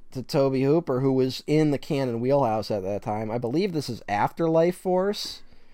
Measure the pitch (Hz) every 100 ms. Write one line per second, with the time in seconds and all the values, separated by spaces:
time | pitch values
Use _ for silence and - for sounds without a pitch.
0 | - - 120 156 139 135 135 160 170 127
1 | 135 131 131 127 - 151 156 139 - 143
2 | 131 117 123 139 127 110 104 107 92 101
3 | - 107 110 117 120 143 202 160 135 110
4 | - 101 123 - 165 160 170 180 190 180
5 | 196 208 - - - - -